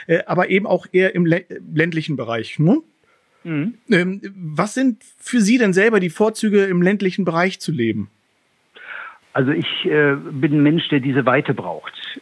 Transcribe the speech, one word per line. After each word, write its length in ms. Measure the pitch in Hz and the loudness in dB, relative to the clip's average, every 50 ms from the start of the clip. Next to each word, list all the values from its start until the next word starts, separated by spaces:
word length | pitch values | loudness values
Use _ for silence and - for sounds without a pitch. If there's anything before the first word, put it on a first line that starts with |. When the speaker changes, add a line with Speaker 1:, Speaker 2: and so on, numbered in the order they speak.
| - - | -2 0
Speaker 1:
äh, 160 | 165 170 - | 0 0 0
aber 240 | - 165 165 180 - | 0 0 0 0 2
eben 160 | - 196 196 | 2 0 0
auch 220 | - 185 175 - - | 2 0 -2 -2 0
eher 220 | - 185 185 190 - | 2 2 2 2 2
im 140 | 175 175 165 | 2 2 2
lä-, 180 | 165 170 170 - - - - - | 2 0 0 -6 -14 -16 -12 -4
ländlichen 440 | 160 151 160 175 160 160 151 - 147 | 0 0 0 0 0 -4 -4 -4 -4
Bereich, 420 | 123 123 110 113 117 113 - - - | -6 -4 -4 -4 -6 -6 -6 -2 0
ne? 220 | 147 165 233 320 - _ _ _ _ _ _ _ _ _ _ _ - | 2 4 4 2 0 _ _ _ _ _ _ _ _ _ _ _ -10
Speaker 2:
Mhm. 320 | 170 160 147 151 214 240 - _ - | -6 -4 -4 -4 -4 -6 -8 _ 0
Speaker 1:
Ähm, 320 | 226 170 180 185 190 202 - 202 196 | 2 2 2 0 -4 -8 -10 -14 -14
was 400 | 196 180 156 151 147 180 208 - | -12 -12 -6 -4 -2 -4 -2 -2
sind 300 | 254 269 262 226 - _ - _ _ | 0 0 0 0 -2 _ -20 _ _
für 220 | - - - 247 | -8 -2 0 2
Sie 180 | 208 190 240 262 | 4 4 4 4
denn 140 | 233 196 180 | 4 2 2
selber 260 | 185 196 233 226 202 | 4 4 4 4 2
die 100 | 180 175 | 0 0
Vorzüge, 540 | 160 - 214 220 220 - - 214 196 202 196 | 0 0 0 0 0 -2 0 2 2 2 2
im 180 | 196 185 175 | 2 2 2
ländlichen 420 | 175 180 208 196 202 190 180 - 190 | 2 2 2 2 0 -2 -2 -2 -2
Bereich 360 | 175 160 165 180 190 180 - | -2 0 0 0 0 -2 -4
zu 120 | - - | -6 -6
leben? 380 | 147 123 117 113 107 107 98 101 _ _ _ _ _ _ _ _ _ _ _ _ - - - - - - - - - - _ _ - | -2 0 0 0 0 -2 -4 -8 _ _ _ _ _ _ _ _ _ _ _ _ -20 -20 -18 -16 -16 -16 -16 -18 -20 -20 _ _ -2
Speaker 2:
Also 180 | 127 135 123 | 0 0 0
ich, 340 | 151 170 - - - - - | 0 -2 -2 -4 -6 -6 -4
äh, 300 | 185 151 151 147 143 139 | -2 2 2 2 2 2
bin 380 | 143 160 170 160 135 135 156 143 | -2 -4 -8 -4 -2 0 2 4
ein 100 | 151 143 | 4 4
Mensch, 260 | 147 156 170 - - | 4 4 2 0 0
der 120 | 151 143 | 0 0
diese 260 | 123 143 127 139 123 127 | 0 0 0 0 2 2
Weite 260 | 123 139 147 - 127 | 2 2 2 0 -2
braucht. 400 | - 95 87 82 78 - - - - - - - - | -4 -4 -8 -8 -10 -12 -16 -16 -16 -16 -16 -16 -14